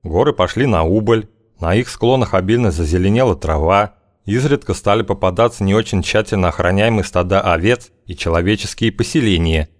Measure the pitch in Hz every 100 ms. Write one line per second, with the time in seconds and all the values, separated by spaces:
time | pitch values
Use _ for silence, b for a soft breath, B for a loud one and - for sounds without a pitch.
0 | 87 87 139 143 90 - 135 90 80 104
1 | 107 113 104 _ _ _ 85 101 127 -
2 | 117 131 120 95 92 117 113 78 80 90
3 | 95 113 127 85 78 78 80 98 104 _
4 | _ _ 98 110 139 139 - 92 - 104
5 | - 98 95 90 117 - 98 104 110 98
6 | - 107 107 104 90 - 87 98 113 110
7 | 92 90 87 98 95 82 98 123 - _
8 | - 90 82 82 90 107 - - 113 -
9 | - 165 113 87 82 80 76